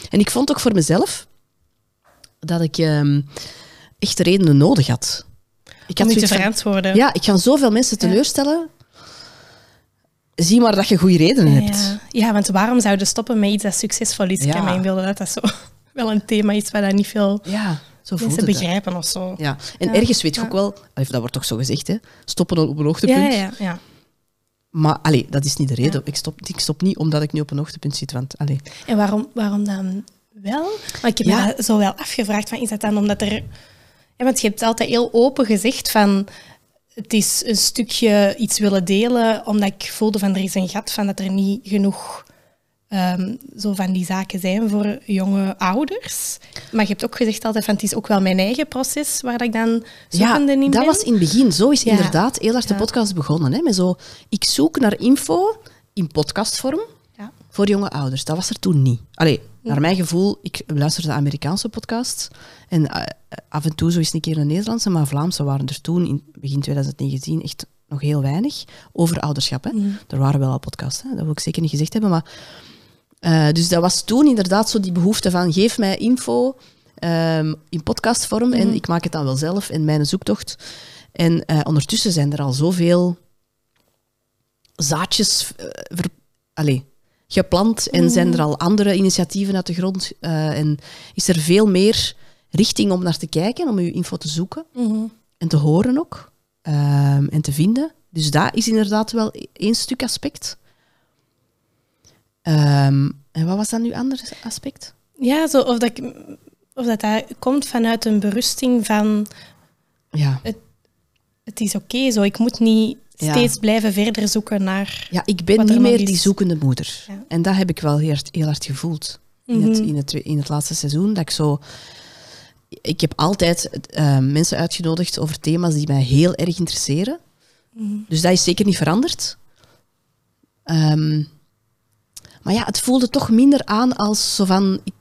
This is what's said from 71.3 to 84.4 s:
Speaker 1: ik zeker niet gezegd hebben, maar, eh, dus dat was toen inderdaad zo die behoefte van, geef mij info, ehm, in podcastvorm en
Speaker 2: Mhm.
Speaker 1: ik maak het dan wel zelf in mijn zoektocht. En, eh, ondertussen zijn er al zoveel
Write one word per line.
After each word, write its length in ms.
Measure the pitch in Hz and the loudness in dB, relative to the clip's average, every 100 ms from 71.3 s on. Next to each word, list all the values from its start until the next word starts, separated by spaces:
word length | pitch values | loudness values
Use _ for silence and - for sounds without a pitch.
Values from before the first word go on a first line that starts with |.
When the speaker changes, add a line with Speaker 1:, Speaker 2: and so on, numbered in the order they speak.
Speaker 1:
ik 80 | 151 | -4
zeker 220 | - 165 | -4 -2
niet 80 | 165 | -2
gezegd 220 | 147 156 | -2 -2
hebben, 180 | 226 214 | 0 0
maar, 140 | 165 - - - - - - _ _ _ _ | 0 -2 -12 -20 -20 -20 -20 _ _ _ _
eh, 300 | 170 160 151 | 0 2 4
dus 160 | 160 170 | 2 2
dat 120 | 175 | 2
was 220 | 180 - | 2 0
toen 240 | - 233 294 | 0 4 6
inderdaad 440 | 233 185 196 220 | 4 2 2 2
zo 100 | 233 | 0
die 120 | 190 | 0
behoefte 380 | 180 175 220 196 | 2 2 2 0
van, 220 | 180 180 | 0 2
geef 260 | 160 220 - | 2 2 2
mij 180 | 196 190 | -2 0
info, 600 | 226 247 - 240 247 269 _ _ _ | 0 0 0 0 0 -4 _ _ _
ehm, 600 | - 170 165 165 160 156 156 _ | -8 -2 0 0 0 0 -4 _
in 140 | 175 | -6
podcastvorm 680 | - - 226 240 - 214 247 | -4 -2 -2 -2 -2 0 0
en 140 | 247 220 | 2 2
Speaker 2:
Mhm. 100 | 226 | 0
Speaker 1:
ik 120 | - | 0
maak 140 | 170 | -2
het 80 | 170 | -2
dan 120 | 165 | -4
wel 120 | 139 131 | -2 -2
zelf 340 | 156 196 196 | -2 -4 -4
in 140 | 156 | -2
mijn 220 | 151 151 147 | 0 0 0
zoektocht. 500 | 190 - 208 - - - - - - - | -2 -4 -6 -6 -16 -18 -20 -20 -20 -14
En, 320 | - 170 170 | -2 0 2
eh, 160 | - 156 | 0 0
ondertussen 480 | 147 151 - 226 214 | 0 0 0 -2 0
zijn 200 | 170 143 | 0 0
er 100 | 147 | -2
al 100 | 139 | -2
zoveel 680 | 127 160 180 170 175 180 175 _ _ _ _ _ _ _ _ _ _ _ _ | 0 0 2 4 4 2 -2 _ _ _ _ _ _ _ _ _ _ _ _